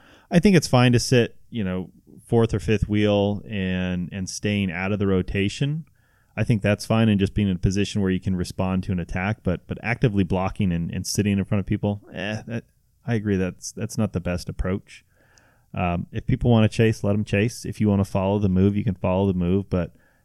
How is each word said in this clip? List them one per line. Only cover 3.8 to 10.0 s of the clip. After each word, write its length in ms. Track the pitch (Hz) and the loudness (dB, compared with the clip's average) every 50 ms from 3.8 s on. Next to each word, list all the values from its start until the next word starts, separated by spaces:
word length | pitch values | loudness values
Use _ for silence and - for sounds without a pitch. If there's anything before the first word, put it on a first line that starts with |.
| 90 92 90 90 87 - | -2 -2 -4 -4 -6 -6
and 180 | - 98 92 - | -6 -8 -8 -8
staying 440 | - - - 104 104 101 98 92 | -8 -4 -2 0 0 0 0 -2
out 180 | 80 90 95 95 | -2 -4 -4 -2
of 80 | 107 98 | -2 0
the 80 | 101 | 0
rotation. 800 | 98 95 92 90 - - 98 98 101 - - 143 139 151 160 156 _ _ _ _ _ _ _ _ _ - | 2 2 2 0 0 -2 -2 -2 -2 -2 -2 -4 -4 -4 -6 -8 _ _ _ _ _ _ _ _ _ -6
I 80 | 101 107 | -4 0
think 180 | - 123 98 | 0 0 2
that's 240 | - 101 104 - - | 2 0 0 0 0
fine 220 | - 113 110 113 110 | 0 2 4 4 4
and 100 | 104 95 | 4 4
just 140 | 98 90 - | 2 2 0
being 140 | 107 104 98 | 0 0 0
in 80 | 92 | 0
a 20 | 85 | 0
position 420 | - 104 92 101 98 - - 107 | 0 0 0 0 -2 -2 -2 -2
where 100 | 98 95 | 0 0
you 100 | 92 90 | 0 -2
can 140 | - 98 92 | -2 -2 -2
respond 480 | 87 87 - - - 95 92 92 92 90 | -2 -4 -6 -4 -4 -2 -2 -2 -2 -2
to 80 | - | -2
an 80 | 95 87 | -4 -4
attack, 420 | 85 - - 92 92 101 110 - | -4 -6 -6 -4 -4 -4 -4 -4
but, 240 | - 95 85 - _ | -2 -4 -4 -4 _
but 100 | - - - | -10 -10 -8
actively 400 | - 110 117 - | -6 -6 -4 0